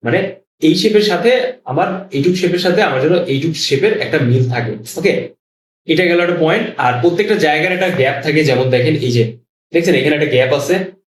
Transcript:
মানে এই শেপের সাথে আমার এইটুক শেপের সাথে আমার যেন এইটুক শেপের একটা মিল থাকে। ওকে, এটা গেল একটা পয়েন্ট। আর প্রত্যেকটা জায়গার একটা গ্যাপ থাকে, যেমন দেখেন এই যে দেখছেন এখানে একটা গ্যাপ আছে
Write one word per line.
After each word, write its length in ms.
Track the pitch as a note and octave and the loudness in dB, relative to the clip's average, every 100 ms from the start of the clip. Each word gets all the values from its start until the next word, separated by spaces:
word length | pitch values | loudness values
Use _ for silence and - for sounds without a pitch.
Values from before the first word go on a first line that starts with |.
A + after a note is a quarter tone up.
| A#2 | 0
মানে 120 | E3+ F#3 - _ _ D#3 | -2 -2 -8 _ _ 0
এই 60 | F3 | 2
শেপের 260 | G#3+ G#3 G#3 | 2 2 2
সাথে 200 | F3 A#3 B3 - - - | 2 2 2 0 -8 -6
আমার 180 | C#3+ F#3 - - C#3+ | -2 -2 -4 -6 -2
এইটুক 180 | D#3+ F3+ | 0 2
শেপের 220 | F3 F3 F3+ | 0 0 0
সাথে 140 | F3+ G3+ | 2 2
আমার 120 | C3 | 0
যেন 100 | C#3+ F3 - | 2 2 0
এইটুক 220 | C#3 D#3+ D#3 - | -2 -2 -4 -2
শেপের 260 | C3+ G#3 - | 0 0 0
একটা 140 | A#2 D3+ A#2+ | -2 0 2
মিল 140 | B2+ B2 | 2 2
থাকে। 200 | A#2+ A2 - - F#3 | -2 -4 -8 -10 -4
ওকে, 140 | F#3 D3 - - _ _ _ _ - | -2 -2 -6 -14 _ _ _ _ -4
এটা 120 | D#3+ F3+ | 0 2
গেল 80 | E3+ | 2
একটা 140 | F3 E3+ | 0 0
পয়েন্ট। 220 | D#3+ G3+ A#3 - | 0 0 -4 -2
আর 80 | B2+ B2 | -2 2
প্রত্যেকটা 340 | F3 E3+ G#3 G#3 | 0 0 -2 0
জায়গার 300 | D#3+ D3+ F3+ F3+ | 0 0 -2 -2
একটা 120 | F#3 F3 | -2 0
গ্যাপ 160 | D3+ - | -2 -2
থাকে, 160 | D#3 D3+ C#3 | -2 0 2
যেমন 180 | B2+ B2+ | 2 2
দেখেন 200 | B2 D#3 D3+ B2 | 0 0 0 0
এই 60 | A#2+ | 0
যে 60 | A2 - _ _ _ | 0 -4 _ _ _
দেখছেন 220 | E3 F#3+ C#3+ | 0 2 2
এখানে 140 | C#3 D3 | 2 0
একটা 120 | D3 | 0
গ্যাপ 160 | B2+ B2+ C#3+ | 2 2 0
আছে 140 | - F#3 F#3 - | 0 -2 -2 -12